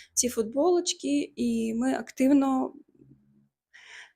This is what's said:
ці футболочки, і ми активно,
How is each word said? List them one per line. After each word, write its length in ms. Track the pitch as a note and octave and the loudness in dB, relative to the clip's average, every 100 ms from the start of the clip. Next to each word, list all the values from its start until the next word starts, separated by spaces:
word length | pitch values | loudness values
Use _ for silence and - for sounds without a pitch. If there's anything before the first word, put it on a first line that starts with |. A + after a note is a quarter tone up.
| - | -8
ці 160 | - B3 | -4 -2
футболочки, 1040 | - G#3+ C4+ E4+ F4 F4 - C4+ C#4+ - - | -2 -4 0 2 2 0 -4 -2 -2 -4 -4
і 380 | A#3+ A3+ A3+ | -2 -2 -2
ми 200 | A3+ C4 | -2 -2
активно, 800 | C4 A#3+ - C4 C#4+ C4+ C4 C4 - - _ - - _ _ _ _ _ - - - - | -4 -6 0 4 4 4 0 -2 -8 -20 _ -20 -20 _ _ _ _ _ -20 -20 -20 -20